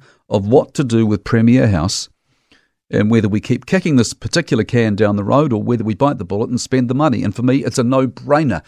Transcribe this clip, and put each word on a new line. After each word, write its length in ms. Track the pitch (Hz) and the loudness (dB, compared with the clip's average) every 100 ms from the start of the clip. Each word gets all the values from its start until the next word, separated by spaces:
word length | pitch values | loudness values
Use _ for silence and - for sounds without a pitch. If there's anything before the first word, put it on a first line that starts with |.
| _ _ - | _ _ -4
of 180 | 110 98 | -4 2
what 280 | 135 - | 2 2
to 100 | - | -2
do 200 | 135 113 | 0 2
with 200 | 110 104 | 2 0
Premier 420 | - 113 117 127 127 | 0 2 4 4 4
House 420 | 90 80 - - _ _ _ _ _ _ _ _ | 0 -2 -4 -10 _ _ _ _ _ _ _ _
and 220 | 107 104 | -2 2
whether 180 | 117 104 | 2 2
we 120 | 104 | -2
keep 260 | - 120 - | -2 -4 -2
kicking 300 | 190 180 131 | -2 2 2
this 180 | 110 | 0
particular 480 | - - 170 165 120 | -2 -6 -4 -2 -2
can 320 | 104 123 113 | 0 0 0
down 220 | 101 107 104 | 2 0 0
the 80 | |
road 280 | 101 127 151 | 0 0 2
or 80 | 107 | 0
whether 220 | 107 120 | -2 -2
we 140 | 110 107 | -2 -2
bite 220 | 139 143 | -2 -2
the 60 | |
bullet 260 | 90 101 117 | -6 -4 -4
and 100 | 117 | -4
spend 280 | - 131 120 | -2 -2 0
the 60 | |
money. 300 | 127 156 104 | 0 0 0
And 100 | 101 | -2
for 80 | - | -2
me, 220 | 123 262 | 0 0
it's 140 | - 127 | 0 -2
a 40 | |
no-brainer. 800 | 120 135 131 - 123 143 151 85 | 0 0 -2 -4 -2 0 0 -4